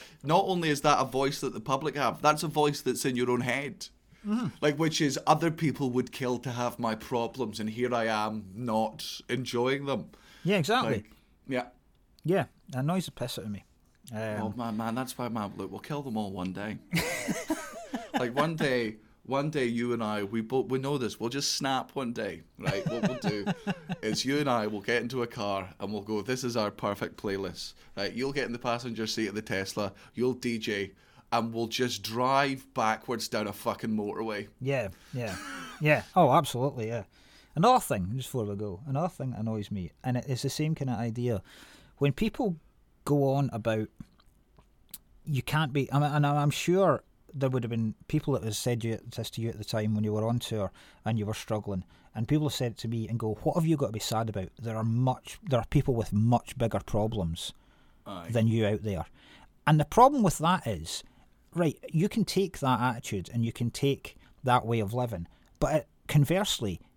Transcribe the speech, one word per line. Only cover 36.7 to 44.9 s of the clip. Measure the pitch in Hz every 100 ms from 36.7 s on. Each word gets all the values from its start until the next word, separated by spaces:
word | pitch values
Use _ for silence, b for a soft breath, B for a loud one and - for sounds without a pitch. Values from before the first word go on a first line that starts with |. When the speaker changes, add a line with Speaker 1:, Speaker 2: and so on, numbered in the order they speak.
| 120 110
Speaker 2:
yeah. | 117 - b b b b -
Another | 214 247
thing, | - 110 90 131
just | 123
before | 131 104
we | 101
go, | 107 90 151
another | 135 170
thing | - 131
that | 117
annoys | 110 110 101
me, | 101 85 -
and | 131 123
it, | 127
it's | 123
the | 139
same | - 156 156
kind | 131
of | 117
idea. | 117 113 120 104 - B B B B B
When | 143
people | - 220 - 226 160 - _ _ _ -
go | 143 139
on | 135 135
about, | 113 110 110 107 - - _ _ _ _ _ - _ _